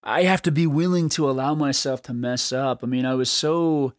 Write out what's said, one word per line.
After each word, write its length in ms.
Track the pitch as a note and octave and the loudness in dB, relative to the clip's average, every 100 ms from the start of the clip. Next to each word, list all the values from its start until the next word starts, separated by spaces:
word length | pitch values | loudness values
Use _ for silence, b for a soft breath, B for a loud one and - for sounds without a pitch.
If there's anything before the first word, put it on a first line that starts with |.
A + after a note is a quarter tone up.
I 200 | - C3 | 0 2
have 200 | F#3 F#3 | 4 4
to 80 | F3+ | 2
be 160 | D3+ E3 | 2 2
willing 420 | C#3+ F3+ F3+ D#3 | 2 2 2 0
to 200 | - C#3+ | 0 0
allow 260 | C3 C3+ D3+ | 0 0 0
myself 480 | C#3+ C3+ C#3+ C3 | 0 -2 -2 -4
to 100 | - | -6
mess 380 | A#2+ B2 B2 - | -6 -4 -4 -4
up. 320 | B2+ C3+ B2 | -2 -2 -4
I 40 | A#2+ | -2
mean, 180 | B2+ C3 | -2 0
I 100 | C3 | 0
was 140 | B2+ | 0
so 640 | - D#3 E3+ E3 D3+ C3+ | 0 0 0 0 0 -2